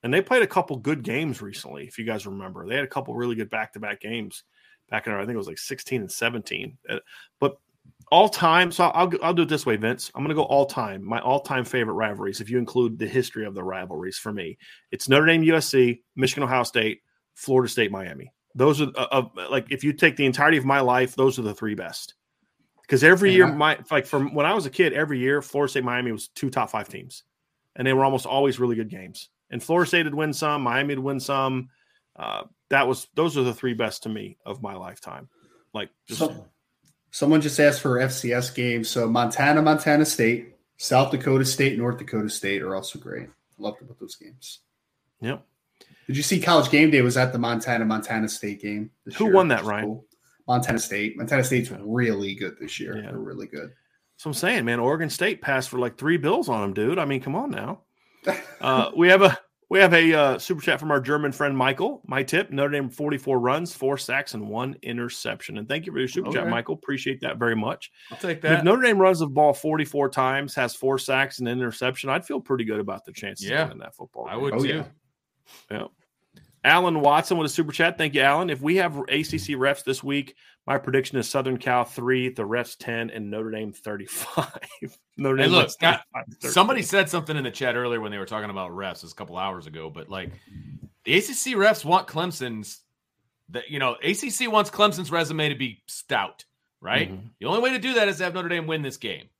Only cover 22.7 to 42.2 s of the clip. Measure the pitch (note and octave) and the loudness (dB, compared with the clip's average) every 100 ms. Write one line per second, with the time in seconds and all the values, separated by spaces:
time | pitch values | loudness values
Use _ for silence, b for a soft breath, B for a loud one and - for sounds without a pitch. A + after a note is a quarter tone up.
22.7 | _ - C3+ D3+ F3+ G3 F#3 F3+ D3+ D3+ | _ 0 6 8 8 8 8 6 6 2
23.7 | D3+ - D3+ C3+ C#3+ C#3 - D3+ G#3+ C#3+ | 2 -2 -2 0 -4 -2 0 0 0 -2
24.7 | - E3+ C#3+ D3+ C3+ B2+ C#3+ C#3 C#3+ C#3+ | -4 -4 -2 -2 -2 0 0 -2 -4 -2
25.7 | C#3 B2 B2 B2 A2 - - C#3 B2+ A2+ | -2 -4 -4 -4 -6 -10 -8 -4 -2 -4
26.7 | A2 G#2 - - - _ _ _ _ _ | -6 -8 -14 -16 -20 _ _ _ _ _
27.7 | - B2+ C3 C3+ C3 - C3+ C#3 A#2+ B2 | -4 2 4 4 2 0 2 2 2 0
28.7 | A2+ A2 F#2 F#2 - - _ _ A#2+ - | 0 -4 -10 -16 -18 -20 _ _ -12 0
29.7 | E3+ E3+ F3 D#3 C#3+ D#3 C#3+ D3+ D3 B2 | 2 2 2 0 -2 -4 -2 -2 -2 0
30.7 | B2 C#3+ C#3 C3+ C#3 - C#3 C3+ C3 B2+ | 0 0 -2 -4 -4 -2 0 0 -2 -6
31.7 | _ _ _ _ - - G1+ - _ _ | _ _ _ _ -14 -10 -10 -12 _ _
32.7 | C#3 C3 B2+ - - E3 C#3+ B2+ A2+ C3 | 2 2 0 -4 -2 0 2 0 0 -4
33.7 | A2+ A2 - A2+ G#2+ G2+ - - G2+ G2+ | -2 -4 -4 -8 -8 -10 -16 -14 -10 -10
34.7 | F#2+ F2+ F2 - C2+ C3 b b b b | -12 -14 -16 -16 -16 -18 b b b b
35.7 | A2 G2 _ _ A2+ D#3 - G2+ _ _ | -10 -10 _ _ -4 -4 -4 -18 _ _
36.7 | _ _ _ _ - C#3+ D#3 D3 C3+ D3 | _ _ _ _ -2 4 4 4 4 4
37.7 | C#3 C#3+ B2 C3 B2+ B2 A#2+ B2 - B2 | 4 0 2 0 -2 -2 0 -2 -2 0
38.7 | A#2+ A2 B2+ A2+ A#2+ A#2 - C3+ D#3 D#3 | 0 -2 0 2 2 2 2 4 6 6
39.7 | D3+ - D3 D3+ - A2+ A#2+ - _ _ | 4 4 4 4 4 2 2 -4 _ _
40.7 | _ - B2 A2+ C3 C#3 C3+ C3 - C#3 | _ 2 4 4 0 2 2 2 2 0
41.7 | A2+ A#2+ A#2+ - A2+ | 2 -2 -4 -4 -4